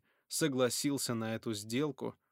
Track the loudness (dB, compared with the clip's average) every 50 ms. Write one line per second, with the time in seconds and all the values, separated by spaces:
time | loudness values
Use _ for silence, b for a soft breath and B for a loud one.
0 | _ _ _ _ _ _ -2 0 0 2 4 4 4 4 2 2 0 0 0 0
1 | 0 0 0 0 0 -2 -2 -2 -2 -4 -4 -4 -4 -2 0 0 0 0 -2 -4
2 | -6 -8 -8 -10 _ _